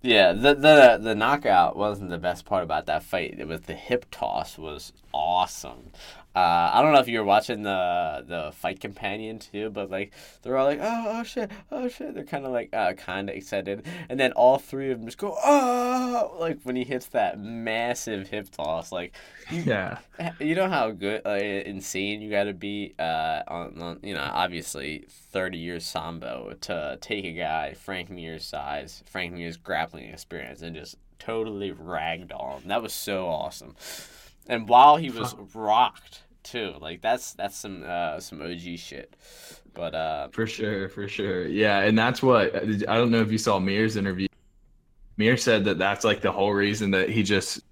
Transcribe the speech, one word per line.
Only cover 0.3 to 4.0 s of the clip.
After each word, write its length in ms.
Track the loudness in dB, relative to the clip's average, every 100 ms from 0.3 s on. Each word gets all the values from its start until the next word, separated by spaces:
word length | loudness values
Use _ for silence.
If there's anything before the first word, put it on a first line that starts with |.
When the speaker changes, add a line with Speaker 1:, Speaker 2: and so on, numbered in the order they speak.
Speaker 1:
the, 220 | 6 4
the, 440 | 6 10 12 12 10
the 120 | 2
knockout 600 | 2 2 2 4 6 6 2
wasn't 340 | -2 -2 -6
the 80 | -2
best 260 | -2 -4 -2
part 160 | -2
about 240 | 0 -4 -2
that 160 | -4
fight. 320 | -2 -4 -4 -8
It 100 | -8
was 140 | -8
the 120 | -8
hip 320 | -12 -2 -4